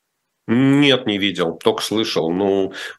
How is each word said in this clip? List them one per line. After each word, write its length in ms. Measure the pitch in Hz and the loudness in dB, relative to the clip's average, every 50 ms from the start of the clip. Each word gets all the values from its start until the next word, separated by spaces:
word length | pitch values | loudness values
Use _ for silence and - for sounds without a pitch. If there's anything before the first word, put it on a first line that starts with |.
| _ _ _ _ _ _ _ _ _ | _ _ _ _ _ _ _ _ _
Нет, 600 | - 113 123 135 135 139 143 147 139 131 123 - | -2 0 2 2 4 4 4 4 4 4 2 0
не 120 | 110 104 101 | -2 -2 -2
видел, 360 | 101 101 87 87 85 82 80 | -2 -2 -2 -2 -4 -4 -4
только 260 | - - 113 107 - | 0 0 0 0 0
слышал. 480 | - - 101 110 110 - - 87 80 82 | -2 -4 -2 -2 -2 -2 -2 -2 -2 -2
Ну, 440 | 87 90 101 98 98 98 95 95 - - - - - | -2 -2 0 0 0 0 -2 -4 -6 -10 -14 -14 -12